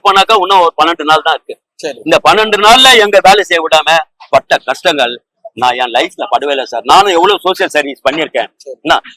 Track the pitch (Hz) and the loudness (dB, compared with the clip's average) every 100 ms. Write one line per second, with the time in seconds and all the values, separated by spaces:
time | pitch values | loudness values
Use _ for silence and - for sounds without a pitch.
0 | 202 196 190 220 180 196 165 - 156 170 | -2 0 0 0 0 2 0 0 -2 -2
1 | 147 156 160 143 - - _ - 156 120 | -2 -2 -2 -6 -8 -20 _ -14 -12 -8
2 | 151 - 151 202 214 202 208 262 262 240 | -2 0 2 0 0 0 4 4 4 4
3 | 208 196 185 208 180 170 160 156 151 165 | 4 2 4 2 0 -2 0 0 2 0
4 | - _ - 135 - 151 - 135 180 147 | -2 _ -2 -2 0 -4 -4 -4 -2 -2
5 | 120 120 _ _ - - 123 123 123 120 | -4 -6 _ _ -16 -4 -2 -2 -4 -4
6 | 185 - - 120 143 135 120 117 123 175 | -4 -6 -4 -4 -2 -6 -6 -6 2 2
7 | 202 170 190 190 185 185 180 151 143 127 | 4 2 2 0 -2 -4 -2 -2 -4 -4
8 | 135 160 143 123 104 _ 139 127 156 151 | -4 -4 -6 -6 -8 _ -20 -8 -2 -2
9 | - | -2